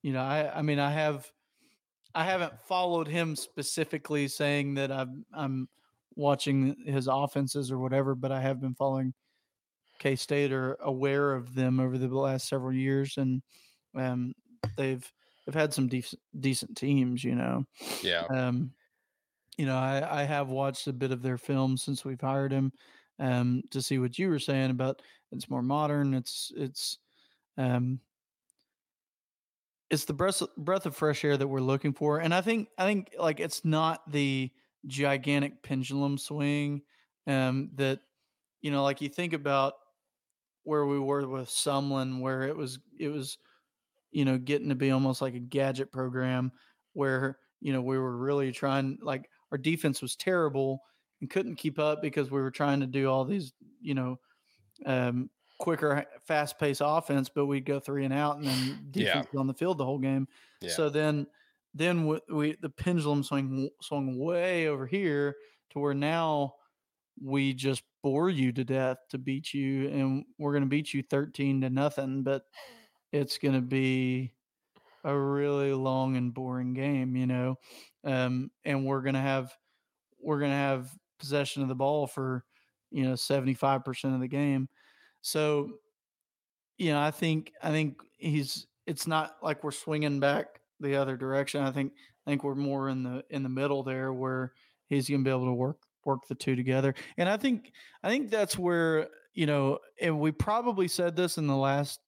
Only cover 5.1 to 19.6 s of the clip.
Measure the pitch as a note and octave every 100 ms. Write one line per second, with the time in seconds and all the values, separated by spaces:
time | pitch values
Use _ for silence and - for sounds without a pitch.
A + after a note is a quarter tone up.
5.1 | C3 A3+ D3 C#3 C3 B2+ _ _ _ _
6.1 | - C#3+ C#3 - C3+ C3+ C#3+ D#3 C#3 C3
7.1 | C3+ C#3+ - C3+ D3 B2+ C3 B2+ C3+ C3+
8.1 | C3 C3 C3+ C3 C3 C3 B2 C3+ C3+ C3
9.1 | B2+ _ _ _ _ _ _ _ _ C#3
10.1 | C3 - C#3+ C#3+ C3+ B2+ - - C3 C#3
11.1 | C#3 C#3+ C3 B2 B2+ B2+ B2+ C3 B2+ B2+
12.1 | C3 C#3 C3 - C#3 B2+ C3 C3+ C3+ C#3
13.1 | - C3 B2+ - - _ _ _ C3 C3
14.1 | B2 B2 - _ - A2 - C3+ C3 B2+
15.1 | _ _ _ - D3+ D3+ C#3 C3 B2+ -
16.1 | - _ D3+ C3+ B2+ - - C3+ C#3 B2+
17.1 | B2 B2+ B2 B2 B2 C#3 - - - F#2+
18.1 | E2+ E2 C3 B2+ B2 C3 - _ _ _
19.1 | _ _ _ _ -